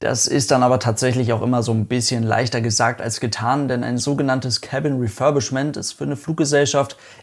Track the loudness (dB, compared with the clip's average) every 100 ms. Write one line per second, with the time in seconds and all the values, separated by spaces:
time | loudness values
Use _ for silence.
0 | -4 0 0 0 2 4 4 2 0 0
1 | 0 0 0 0 2 2 2 0 0 -2
2 | 0 0 0 0 0 0 0 2 0 0
3 | -6 -4 -4 -2 0 0 0 -2 -2 -2
4 | 0 0 0 0 0 -4 -4 -2 -2 0
5 | -2 0 2 2 0 -2 -2 -4 -8 -6
6 | -6 -6 -4 -2 2 2 2 2 -2 -6
7 | -20 -10